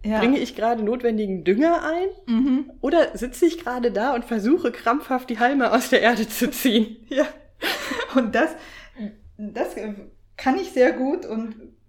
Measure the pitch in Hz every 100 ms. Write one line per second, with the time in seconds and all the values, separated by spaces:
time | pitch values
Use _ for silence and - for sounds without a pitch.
0 | 208 220 233 285 247 - 220 233 214 247
1 | 233 220 208 190 165 208 320 339 302 330
2 | 381 370 - 226 269 262 294 - 262 330
3 | 294 196 247 - 339 339 - 247 240 202
4 | 247 247 - 226 202 339 247 - 226 269
5 | - 254 254 220 240 254 233 262 254 -
6 | 220 220 220 - 247 - 269 220 214 -
7 | - 269 285 - - _ 359 - - -
8 | 508 247 226 - 320 - - - - 269
9 | 208 - - - 208 226 - - 214 202
10 | - - _ - 254 320 359 269 254 254
11 | 262 349 - 220 226 - - _